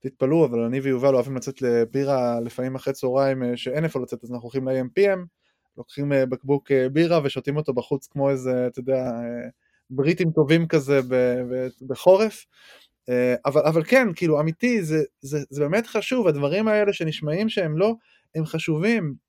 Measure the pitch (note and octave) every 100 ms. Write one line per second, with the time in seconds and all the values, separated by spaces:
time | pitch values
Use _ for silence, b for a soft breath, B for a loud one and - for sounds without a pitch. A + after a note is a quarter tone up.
0 | C3+ - C3 E3 D3 A#2+ A#2 C3 C3+ B2+
1 | C3+ C3+ B2 C3 A#2+ C3+ B2+ A#2 A#2 C3+
2 | C#3 C3+ A#2+ A#2 A#2 - B2+ C3 - C3+
3 | C3 C3 C#3 C3 B2 A#2+ C3 C3+ D#3+ C#3+
4 | B2 B2 A#2+ A#2+ A#2 C3 C3 C3 B2+ F3+
5 | G3+ F#3+ F3 _ _ _ _ - A#2+ -
6 | C#3+ C#3 C3 B2+ C3+ C#3+ - C#3 B2+ C#3
7 | E3+ E3 C#3 C3+ B2+ D3 D3+ B2 - C#3
8 | - - C#3 C3+ B2+ B2+ B2 A#2+ B2+ C3+
9 | B2+ A#2 A#2 A#2+ A#2+ - _ _ _ C3
10 | C#3+ F3+ E3+ D#3 C#3+ E3 E3 E3 C3+ C#3+
11 | B2+ B2+ B2+ B2 B2 B2+ B2+ - C3 B2+
12 | - F#3+ A3 - - B B B B _
13 | - B2 B2 B2 C#3 C#3+ D3 D#3+ D#3+ B3+
14 | A#3+ E3 E3+ D3 D#3 E3 A#3+ A#3 D#3+ D#3
15 | C#3+ _ C3+ D3 C#3 C#3 D3 G3 A3+ A3
16 | G3+ B3+ F#3+ D3 C#3+ F3+ A3 G#3+ G3+ G3+
17 | D#3+ D3+ D3+ E3 A3 G#3+ E3+ D3+ G3+ A3+
18 | b b b D#3+ D#3 E3 D#3+ D#3 G3 A#3
19 | E3 B2+